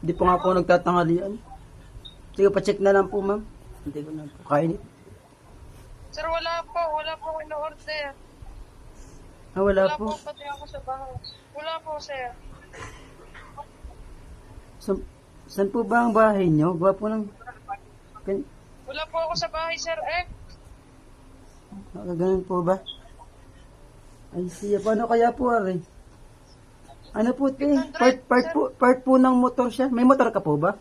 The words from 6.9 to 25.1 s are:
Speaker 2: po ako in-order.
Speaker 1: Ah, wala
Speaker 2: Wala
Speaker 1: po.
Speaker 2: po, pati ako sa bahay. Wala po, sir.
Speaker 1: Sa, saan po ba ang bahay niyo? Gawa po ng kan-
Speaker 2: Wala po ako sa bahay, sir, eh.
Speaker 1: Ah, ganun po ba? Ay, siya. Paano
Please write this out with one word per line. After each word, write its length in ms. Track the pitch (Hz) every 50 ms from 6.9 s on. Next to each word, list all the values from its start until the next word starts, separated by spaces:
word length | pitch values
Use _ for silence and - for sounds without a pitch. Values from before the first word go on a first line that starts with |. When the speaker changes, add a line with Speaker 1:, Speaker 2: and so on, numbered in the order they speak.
| 302 311 311 311 320 320
Speaker 2:
po 60 | 311
ako 100 | 320 320 320 311
in-order. 640 | 311 311 302 294 311 302 - - 302 311 302 294 285 269 - - - - - - - - - - - - - - - - - - - - - - - - - - -
Speaker 1:
Ah, 120 | - 185 196
wala 160 | 202 196 190 190
Speaker 2:
Wala 140 | 190 202 202
Speaker 1:
po. 60 | 208
Speaker 2:
po, 160 | 214 - - -
pati 220 | 294 294 - 285
ako 160 | 285 285 277 294
sa 160 | 294 - 277 269
bahay. 240 | 262 262 269 269 262 254 247 - - - - - -
Wala 220 | - 285 302 320 320 320 320
po, 80 | 320 302 294
sir. 320 | 285 294 285 269 254 240 240 - - - - - - - - - - - - - - - - - - - - - - - - - 294 - - - - - - - - - - - - - - - - - - - - - - -
Speaker 1:
Sa, 120 | - - 190 190 - - - - - - - - - -
saan 160 | - 190 196
po 160 | 196 - 240 233
ba 240 | 196 226 240 240
ang 80 | 240 208
bahay 320 | 214 220 220 208 196 190
niyo? 240 | 175 156 151 151 170 185 165
Gawa 160 | 170 196 196
po 160 | 190 208 214
ng 160 | 220 220 208 202 - - - - - - - - 403 403 - - - - - - - 415 -
kan- 240 | 196 196 196 285 - - - - - - - -
Speaker 2:
Wala 160 | - 277 302 311 311
po 60 | - 330
ako 140 | 330 320 339
sa 140 | 330 339 330
bahay, 240 | 320 311 320 330 339
sir, 220 | 320 - 339 330 320
eh. 240 | - - 320 349 359 - - - - - - - - - - - - - - - - - - - - - - - - - - - - - - 196 196 -
Speaker 1:
Ah, 160 | - - 208
ganun 380 | 180 175 165 175 185 190 185 185
po 160 | - 190 180 170
ba? 160 | 170 190 190 - - - - - - - - - - - - - - - - - - - - - - - - - - - - - -
Ay, 160 | - 175 180
siya. 320 | 180 - - - 202 202 196
Paano 300 | 190 214 220 220 233 233